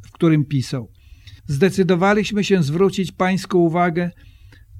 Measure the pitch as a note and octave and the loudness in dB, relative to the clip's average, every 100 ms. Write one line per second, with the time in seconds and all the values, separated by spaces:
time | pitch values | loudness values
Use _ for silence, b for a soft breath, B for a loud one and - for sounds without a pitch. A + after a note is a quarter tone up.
0 | - - E3+ D#3 C#3+ C#3+ - C3 A2+ _ | -20 -2 2 2 0 -4 -4 -8 -10 _
1 | b b b b - C#3 F#3+ F#3+ F3+ F3+ | b b b b -8 0 0 2 0 2
2 | G3 G#3 F3+ G#3 G3 F#3+ C#3+ D#3+ F#3+ G3 | 2 0 0 -4 0 0 0 0 0 0
3 | F3 - F#3 F#3 - F3+ E3+ F3 F3 E3 | -6 -2 -2 -2 0 2 2 2 0 -2
4 | F3 - b b b b b | -6 -10 b b b b b